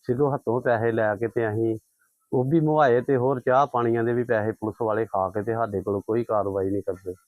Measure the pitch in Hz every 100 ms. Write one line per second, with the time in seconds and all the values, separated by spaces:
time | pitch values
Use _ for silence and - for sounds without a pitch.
0 | - 123 143 139 - 120 127 113 117 113
1 | 107 101 113 120 113 107 113 110 _ _
2 | _ _ _ 127 131 165 151 151 139 120
3 | 120 135 127 131 127 127 143 120 120 117
4 | 117 120 120 113 107 101 107 - 113 107
5 | 110 98 92 101 104 113 113 98 98 101
6 | 104 113 113 107 98 98 95 98 98 92
7 | 95 92